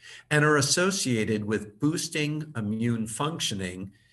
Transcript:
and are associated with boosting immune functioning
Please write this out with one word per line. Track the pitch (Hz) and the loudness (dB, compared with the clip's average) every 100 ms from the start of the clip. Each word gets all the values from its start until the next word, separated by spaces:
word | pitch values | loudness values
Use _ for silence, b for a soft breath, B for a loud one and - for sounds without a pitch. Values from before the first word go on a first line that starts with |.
| B B B | B B B
and | 151 | 4
are | 151 151 | 6 6
associated | 139 - 180 196 131 117 107 107 | 4 2 2 0 0 0 2 0
with | 104 107 104 - | 0 -2 -4 -2
boosting | 147 170 - 160 147 151 151 - | -2 0 -4 -2 -2 -2 -6 -6
immune | 104 110 117 117 110 | -4 0 0 0 -2
functioning | - 147 160 - 101 92 90 95 b b | -4 -4 -2 -4 -4 -6 -6 -12 b b